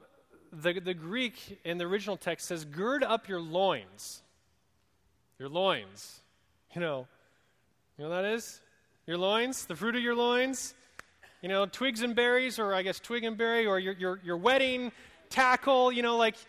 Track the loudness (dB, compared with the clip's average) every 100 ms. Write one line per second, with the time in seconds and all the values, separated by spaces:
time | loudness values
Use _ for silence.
0 | -20 _ _ -20 -20 -4 -4 -2 -6 -8
1 | -6 -4 -4 -8 -18 -12 -8 -4 -2 -2
2 | -4 -6 -4 -6 -6 -8 -8 -6 -2 0
3 | 0 0 -2 -8 -4 0 2 0 -4 -16
4 | -16 -16 _ _ _ _ _ _ _ _
5 | _ _ _ -16 -6 0 2 2 -4 -16
6 | -20 -20 _ _ _ _ _ -6 -4 -4
7 | -8 _ _ _ _ _ _ _ _ -12
8 | -6 -2 -2 -4 -6 -18 _ _ _ _
9 | -6 -2 2 2 0 -4 -8 -4 -2 0
10 | 0 2 2 2 0 -2 -8 -12 _ -20
11 | -20 _ -20 -12 -2 0 0 0 -2 0
12 | 0 2 4 4 2 -2 0 0 0 -4
13 | -4 -4 -2 0 2 2 2 2 0 -2
14 | -4 -4 -4 2 4 4 4 0 -4 -10
15 | -20 -20 -4 2 4 4 6 6 6 4
16 | 2 4 2 0